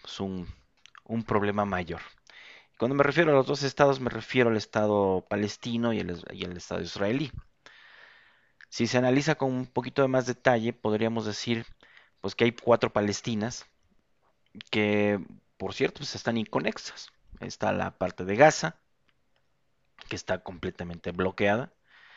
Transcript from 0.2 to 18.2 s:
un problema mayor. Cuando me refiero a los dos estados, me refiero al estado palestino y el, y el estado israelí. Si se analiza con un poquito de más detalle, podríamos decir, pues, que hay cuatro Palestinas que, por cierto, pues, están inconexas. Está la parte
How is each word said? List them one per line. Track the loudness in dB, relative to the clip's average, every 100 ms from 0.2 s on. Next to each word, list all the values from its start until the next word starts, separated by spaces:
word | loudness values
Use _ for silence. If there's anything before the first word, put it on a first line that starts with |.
| -6 -6 -10 -14 _ _ _ -20
un | -8 -6
problema | 0 0 2 0
mayor. | -2 -2 -4 -10 -12 -20 _ -20 -20 -20 _ -4
Cuando | 0
me | 2
refiero | 2 4 6
a |
los | 6 4
dos | 0
estados, | -2 4 4 4
me | -2
refiero | -6 -2 4 4
al | 2
estado | 0 0 2 4 4 2 -2
palestino | -2 -2 -4 -4 -2 0
y | 0
el, | -4 -8 -10
y | -10
el | -8 -10
estado | -8 -6
israelí. | -6 -2 -2 0 -4 -8 -16 _ -20 -20 -20 -20 -20 -20 -20 _ _ _ -16
Si | -4 0
se | 2
analiza | 2 2 2 0
con | -2
un | -2 -4
poquito | -6 -4 0
de | 2
más | 2 0
detalle, | 0 2 2 0
podríamos | -4 -2 0 0 -2
decir, | -4 -6 -4 -4 -4 -18 -20 -20 _ _
pues, | -10
que | 0
hay | 0
cuatro | 2 4 4 4
Palestinas | 2 0 -2 -4 -4 -4 -6 -16 _ _ _ _ _ _ _ _ -20 -6
que, | 0 2 2 2 0 -4 -16 _ -10
por | -10
cierto, | -4 -4 -4
pues, | -10
están | -6 -4 -2
inconexas. | -2 -4 -4 -6 -12 -16 -20 _ _ -14
Está | -14 -4 -2
la | 0 -4 -4
parte | -6 -4